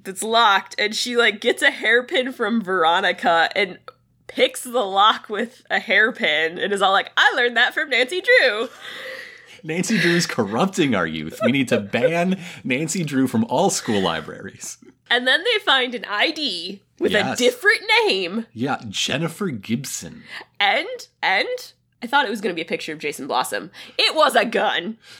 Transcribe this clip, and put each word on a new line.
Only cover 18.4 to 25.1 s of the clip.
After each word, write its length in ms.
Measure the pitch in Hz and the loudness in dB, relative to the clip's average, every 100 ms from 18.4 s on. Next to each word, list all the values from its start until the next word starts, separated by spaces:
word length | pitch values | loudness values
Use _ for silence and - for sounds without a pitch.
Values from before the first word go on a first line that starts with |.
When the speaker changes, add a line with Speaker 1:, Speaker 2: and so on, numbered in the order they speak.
| 226 | -8
Speaker 2:
Yeah, 280 | 110 135 123 120 | -6 -4 -4 -6
Jennifer 600 | 95 - 135 160 160 196 | -6 -2 -2 -2 -4 -6
Gibson. 720 | 117 98 120 147 - 82 62 - - - _ | -6 -4 -6 -4 -10 -12 -16 -16 -16 -18 _
Speaker 1:
And, 260 | 196 202 370 494 - _ | 0 0 -4 -10 -14 _
and 500 | 170 190 359 494 - _ _ _ | -2 0 -2 -6 -10 _ _ _
I 60 | 233 | -2
thought 180 | 277 | 0
it 60 | 247 | 0
was 100 | 220 | -4
gonna 140 | 196 | -6
be 80 | 175 | -6
a 20 | 165 | -6
picture 260 | 160 - | -6 -6
of 80 | 156 | -8
Jason 260 | 151 139 131 | -8 -8 -4
Blossom. 460 | 117 131 104 107 - - - | -2 -2 -4 -8 -16 -10 -2
It 160 | 440 | 0
was 220 | 311 294 226 | 4 4 4
a 80 | |
gun. 520 | 220 - 196 135 175 226 - | 2 0 0 -2 -4 -10 -18